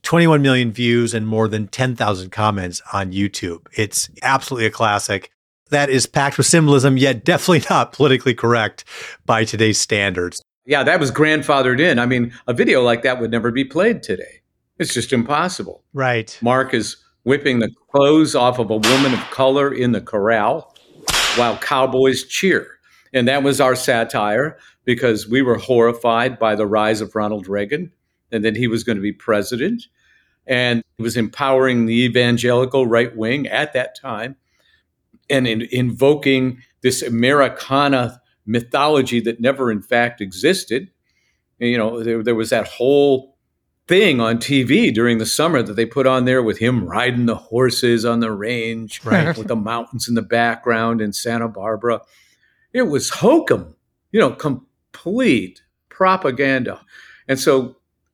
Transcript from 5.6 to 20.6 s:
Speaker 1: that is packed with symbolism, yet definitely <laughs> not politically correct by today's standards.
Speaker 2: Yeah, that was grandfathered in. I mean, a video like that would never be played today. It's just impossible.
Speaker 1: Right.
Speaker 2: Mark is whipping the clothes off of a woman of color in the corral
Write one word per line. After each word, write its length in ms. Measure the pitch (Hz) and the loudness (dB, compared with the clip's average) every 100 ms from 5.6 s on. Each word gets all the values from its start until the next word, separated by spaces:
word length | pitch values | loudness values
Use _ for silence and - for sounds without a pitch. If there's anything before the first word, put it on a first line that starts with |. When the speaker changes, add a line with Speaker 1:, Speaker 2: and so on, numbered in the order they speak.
| - | -4
Speaker 1:
that 180 | 147 143 | 0 2
is 160 | 131 - | 0 0
packed 300 | 147 139 - | 0 -2 0
with 100 | - | 2
symbolism, 500 | 170 151 139 135 131 | 4 6 4 4 2
yet 280 | 135 117 | 2 0
definitely 380 | 170 175 - 160 - | 0 0 2 2 2
<laughs> 40 | |
not 220 | 165 120 | 0 0
politically 420 | - 143 131 131 | 2 2 2 0
correct 500 | 117 117 120 104 - - - - - | 0 2 2 0 -6 -20 -16 -16 -14
by 200 | - 110 | 0 0
today's 340 | 110 107 110 101 | 0 2 2 2
standards. 640 | - 107 101 87 87 - _ _ 127 | 0 0 0 -2 -6 -8 _ _ -2
Speaker 2:
Yeah, 160 | 143 | 0
that 180 | 135 175 | 2 2
was 100 | 139 | 0
grandfathered 720 | 139 156 156 147 139 127 127 | 2 2 2 2 2 2 2
in. 180 | 175 120 | 2 2
I 80 | 123 | 2
mean, 260 | 127 117 - - | 0 -2 -6 -6
a 60 | |
video 300 | 120 240 135 | 0 2 4
like 200 | 120 117 | 2 2
that 180 | 131 127 | 0 -2
would 100 | 113 | -2
never 200 | 117 120 | -2 -2
be 140 | 120 | -2
played 380 | 131 160 220 226 | -4 0 0 0
today. 400 | - 92 - - _ _ _ - | -4 -8 -8 -20 _ _ _ -8
It's 140 | 170 | -4
just 200 | 120 110 | -4 -2
impossible. 720 | 123 117 147 180 - 95 - _ | -2 0 -2 -2 -6 -12 -14 _
Speaker 1:
Right. 440 | 139 131 120 107 - | -4 -2 -2 -6 -4
Speaker 2:
Mark 320 | 117 127 127 | 0 0 0
is 220 | 120 107 - _ _ | -2 -4 -10 _ _
whipping 340 | 117 143 147 123 | -2 0 2 0
the 120 | 107 - _ | -2 -6 _
clothes 440 | 139 139 156 156 | 2 4 4 4
off 240 | 147 123 123 | 2 0 0
of 120 | 107 | -2
a 60 | 110 | -2
woman 380 | 110 135 139 | 0 2 2
of 60 | 117 - | -2 -6
color 420 | - 135 139 139 | 0 0 2 0
in 200 | 127 123 | 0 0
the 80 | 107 | -2
corral 720 | - 104 104 113 107 156 | -2 -2 0 2 0 -2